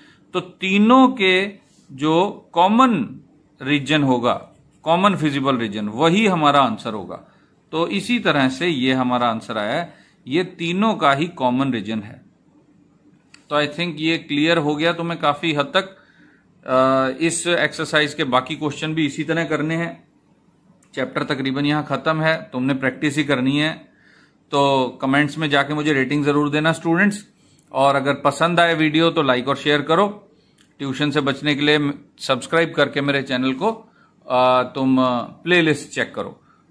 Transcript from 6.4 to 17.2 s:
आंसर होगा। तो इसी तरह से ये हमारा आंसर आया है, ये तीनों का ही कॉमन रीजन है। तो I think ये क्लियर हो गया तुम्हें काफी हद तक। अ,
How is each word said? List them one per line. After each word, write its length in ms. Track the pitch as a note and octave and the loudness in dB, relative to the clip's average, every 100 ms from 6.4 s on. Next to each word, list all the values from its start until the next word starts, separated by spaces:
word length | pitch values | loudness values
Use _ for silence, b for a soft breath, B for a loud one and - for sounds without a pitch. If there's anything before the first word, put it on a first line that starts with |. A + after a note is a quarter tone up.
| D3 C#3+ | 4 4
आंसर 320 | B2+ G#2+ A#2 | 2 0 -6
होगा। 340 | G#2+ F2 F2+ - b b b _ | -8 -10 -14 -18 b b b _
तो 160 | D#3 E3+ | -4 -2
इसी 320 | G3 F3+ A#3+ | -2 -2 -2
तरह 300 | G3 D3 C3 | 0 2 0
से 180 | C3 F3 | 0 -2
ये 260 | D3 B2+ | 0 0
हमारा 340 | C3 B2 B2 A#2+ | 0 0 0 0
आंसर 300 | A2 - A2 | -2 -6 -6
आया 240 | G#2 D3 | -4 -4
है, 120 | E3+ B B B - | -6 B B B -6
ये 160 | D3 | -4
तीनों 520 | F3+ - E3+ F#3 A3 G3+ | -4 -6 -6 -2 -2 2
का 180 | D#3 | 2
ही 140 | C#3 C#3 | 2 -2
कॉमन 460 | - B2+ B2 C3+ | -4 -2 0 -2
रीजन 260 | A#2 G2 A2 | -4 -4 -8
है। 260 | G2+ - - _ _ _ _ _ _ _ _ _ _ - - | -8 -16 -20 _ _ _ _ _ _ _ _ _ _ -20 -4
तो 140 | D3 | -2
I 40 | D3 | -2
think 260 | D3 F3 D3+ | -2 -6 -4
ये 220 | D#3 E3 | -2 -2
क्लियर 400 | - C#3+ D#3 E3+ | -2 0 2 2
हो 180 | D3 D3+ | 0 0
गया 180 | E3 | -2
तुम्हें 260 | E3+ E3+ E3 | -2 -4 -2
काफी 340 | D#3 C#3+ E3+ | -2 0 0
हद 120 | D3 C3+ | -2 0
तक। 320 | F#3 F#3+ - b b b b b _ - | -2 -4 -8 b b b b b _ -2
अ, 560 | C3 C3 C3 C3 - | 2 4 2 0 0